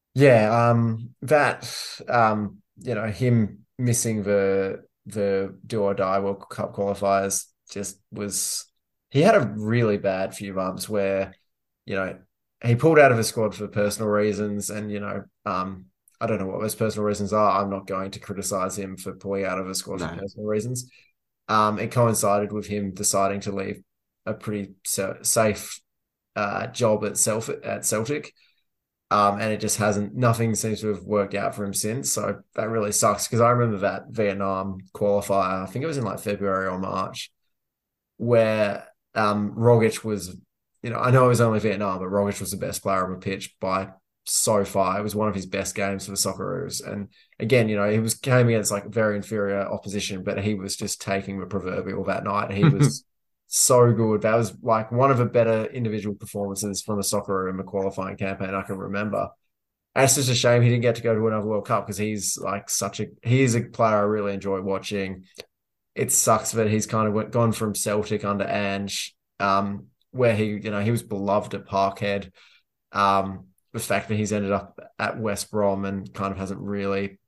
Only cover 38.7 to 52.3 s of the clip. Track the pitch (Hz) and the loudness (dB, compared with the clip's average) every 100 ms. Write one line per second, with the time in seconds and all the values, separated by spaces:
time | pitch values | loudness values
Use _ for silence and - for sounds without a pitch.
38.7 | 101 - _ _ 113 104 104 104 110 120 | -2 -10 _ _ 0 0 0 -2 2 6
39.7 | 117 110 - 110 104 87 90 _ _ _ | 6 6 0 -4 -6 -6 -14 _ _ _
40.7 | _ 117 117 123 131 127 117 113 107 104 | _ -8 -2 4 6 6 6 4 4 0
41.7 | 98 101 92 92 101 101 95 95 98 92 | 0 -2 -4 -2 0 0 -2 -6 -6 -6
42.7 | - 101 95 92 92 98 95 - - 95 | -4 0 0 0 -4 -6 -6 -8 -6 -2
43.7 | 95 95 - _ _ - - - 104 98 | -2 -4 -10 _ _ -4 -2 2 2 2
44.7 | 98 92 98 107 104 107 95 90 95 98 | 2 2 0 -2 0 0 -2 -4 -4 -4
45.7 | - 98 98 95 98 98 95 98 90 90 | -4 -4 -4 -6 -4 -4 -2 -6 -6 -6
46.7 | 92 - 101 98 _ _ - 113 127 110 | -8 -8 -10 -10 _ _ -6 2 4 4
47.7 | 104 101 110 113 - 135 127 120 113 101 | 2 2 2 0 -2 2 4 6 4 0
48.7 | 101 107 110 107 104 98 110 101 98 98 | -4 -4 -2 0 -2 -4 -4 -2 -2 -2
49.7 | 101 98 101 - 95 98 98 104 104 98 | -6 -6 -6 -4 -6 -4 -2 -2 -2 -6
50.7 | - 104 - - 98 95 98 87 98 90 | -6 -6 -6 -2 -2 -2 -8 -6 -6 -4
51.7 | 92 92 98 95 92 101 | -4 -4 -4 -2 -2 -2